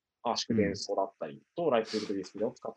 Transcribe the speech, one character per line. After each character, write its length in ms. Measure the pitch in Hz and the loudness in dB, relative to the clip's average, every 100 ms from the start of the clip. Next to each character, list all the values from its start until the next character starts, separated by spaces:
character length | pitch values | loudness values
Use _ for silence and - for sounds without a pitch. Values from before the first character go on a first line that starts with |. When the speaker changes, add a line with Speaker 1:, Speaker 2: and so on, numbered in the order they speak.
| _ _ | _ _
Speaker 1:
圧 240 | 120 107 - | -2 -2 2
縮 100 | 113 | 2
伝 180 | 101 98 | 2 0
送 180 | - | -2
だ 80 | 98 | 0
っ 80 | 98 - | 0 -4
た 80 | 78 | -10
り 160 | 71 - - | -10 -10 -2
と、 80 | |
Speaker 2:
う 40 | 165 | 2
ん。 20 | |
Speaker 1:
ラ 100 | 117 | 4
イ 40 | |
ト 60 | 113 | 2
フ 60 | 107 | -2
ィ 20 | |
ー 20 | |
ル 60 | 104 | -2
ド 60 | |
デ 60 | 98 | -4
ィ 20 | |
ス 80 | 92 | -4
プ 60 | - | -2
レ 60 | |
イ 40 | 113 | -4
を 40 | |
使 160 | - | -4
っ 60 | - | -10